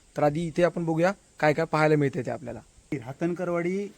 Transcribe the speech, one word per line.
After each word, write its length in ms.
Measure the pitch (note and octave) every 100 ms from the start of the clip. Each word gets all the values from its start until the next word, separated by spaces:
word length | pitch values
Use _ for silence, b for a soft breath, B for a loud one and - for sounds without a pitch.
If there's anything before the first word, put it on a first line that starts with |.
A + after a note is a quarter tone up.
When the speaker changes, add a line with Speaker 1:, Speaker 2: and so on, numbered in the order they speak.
| _ -
Speaker 1:
तर 60 |
आधी 240 | D3 D3 E3+
इथे 160 | D#3+
आपण 220 | E3+ F3+ E3
बघूया 280 | D#3+ F3 G3+ _ -
काय 140 | D3+
काय 120 | D3 D#3+
पाहायला 300 | D#3 D#3 D3+
मिळते 260 | C#3 C3
ते 100 | B2
आपल्याला. 280 | A#2 A#2+ A2+ - _ - C#3+
Speaker 2:
हातनकरवाडी 880 | B2 - E3+ F3 F3 F3 E3 F#3+ G3+